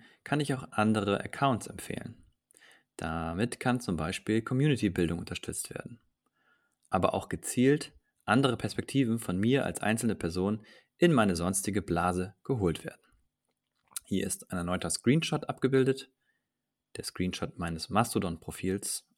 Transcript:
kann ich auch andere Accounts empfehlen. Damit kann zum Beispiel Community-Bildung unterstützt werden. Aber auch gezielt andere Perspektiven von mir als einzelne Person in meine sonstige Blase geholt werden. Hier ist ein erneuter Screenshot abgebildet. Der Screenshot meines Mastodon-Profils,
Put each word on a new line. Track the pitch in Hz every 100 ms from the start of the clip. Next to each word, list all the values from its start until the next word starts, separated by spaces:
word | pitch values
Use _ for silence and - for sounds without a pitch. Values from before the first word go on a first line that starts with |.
| - _
kann | - 147
ich | 143
auch | 127 -
andere | - 107 107 98 98
Accounts | - - 139 110 -
empfehlen. | - - - - - - _ _ _ - - _ -
Damit | 80 82 82 87 117 -
kann | 127 123
zum | - 78
Beispiel | 80 - - 110
Community-Bildung | - 127 151 127 101 92 85 85
unterstützt | - - - - -
werden. | - - 120 _ _ _ _ _ _ _ _ _
Aber | 92 -
auch | 98 -
gezielt | 160 - 123 131 147 - - _ _
andere | - 120 131 117
Perspektiven | 107 - - 135 117 117
von | - 92
mir | 113 139
als | - -
einzelne | 104 110 117 98
Person | 82 90 98 107 - - _ _
in | 175
meine | 131 101 82
sonstige | 90 98 104 98
Blase | - 85 90 90 92 -
geholt | - 120 90 76
werden. | - - _ _ _ _ _ _ _ _ _ -
Hier | - 98 -
ist | - -
ein | 90
erneuter | 87 90 -
Screenshot | - 120 160 - 147 -
abgebildet. | - 131 135 131 135 - _ _ _ _ _ _ _ _ -
Der |
Screenshot | - - 92 - - -
meines | 82 82 -
Mastodon-Profils, | 101 117 107 92 82 - - 92 98 - - -